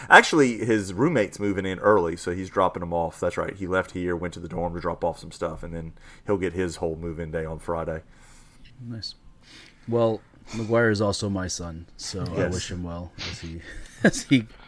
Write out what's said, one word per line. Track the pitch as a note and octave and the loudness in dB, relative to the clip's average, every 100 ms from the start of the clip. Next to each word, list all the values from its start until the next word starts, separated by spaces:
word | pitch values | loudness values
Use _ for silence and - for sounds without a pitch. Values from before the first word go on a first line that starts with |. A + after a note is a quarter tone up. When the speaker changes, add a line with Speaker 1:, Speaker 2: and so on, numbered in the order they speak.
| - | 8
Speaker 1:
Actually, | F3+ A#3 E3 C3 A2+ | 8 10 6 4 2
his | A2+ A2 F#2+ | 2 2 0
roommate's | F#2 D3 C#3+ G2 - | 0 2 2 0 -2
moving | G2+ G2 F#2+ | -2 0 -2
in | F2+ | 2
early, | G#2 G#2+ E2+ F2 | 6 6 4 -2
so | - | -6
he's | F2+ F#2 | -6 -4
dropping | G2+ F#2 F#2+ | 0 2 0
them | E2+ | -4
off. | E2+ E2 - | -2 -2 -2
That's | F2+ - | -2 -2
right. | E2 | -6
He | F#2 F#2 | -6 -2
left | F#2 F2+ | 0 0
here, | F#2 F2 F2 | -4 -2 -2
went | F2 | -4
to | E2+ | -8
the | E2+ | -8
dorm | F2 E2+ | -6 -4
to | F2 | -4
drop | E2+ E2 | -4 -2
off | F2 D#2+ | -4 -4
some | E2 | -12
stuff, | - E2 D#2 | -8 -6 -6
and | E2+ | -10
then | E2 E2 - - - - | -10 -10 -14 -20 -10 -2
he'll | G2+ | 0
get | F2+ | 0
his | E2+ F2+ D#2 | 0 -2 -2
whole | E2+ D#2+ | -4 -4
move-in | E2 D#2 D#2+ | -6 -8 -6
day | E2 | -6
on | D#2+ D#2+ | -6 -6
Friday. | - E2 D#2+ D#2+ - - - - - - - - | -4 -4 -4 -6 -10 -20 -20 -20 -20 -20 -20 -16
Speaker 2:
Nice. | A#2 A#2 - - - - - - - - - | -12 -10 -12 -14 -20 -20 -20 -20 -20 -16 -2
Well, | A#2 A2+ A2 - - - | 2 2 2 -6 -20 -10
McGuire | A2 A2 A2+ A#2 | -6 2 4 4
is | G#2 | 4
also | G#2 G2 G#2 | 2 0 -2
my | F#2+ F#2 | -4 -4
son, | - E2+ E2 E2 - | -6 -8 -12 -16 -14
so | - F#2+ F2 | -10 -6 -4
I | E2 | -2
Speaker 1:
Yes. | F2+ | 0
Speaker 2:
wish | F2+ - | -2 -4
him | F2 | -6
well | F2 E2+ F2 - - | -6 -8 -10 -10 -10
as | - | -10
he, | E2+ E2 - - | -12 -12 -14 -16
<laughs> | - - | -16 2
as | - - | 4 4
he | - C3+ G#2+ - | 2 2 2 -10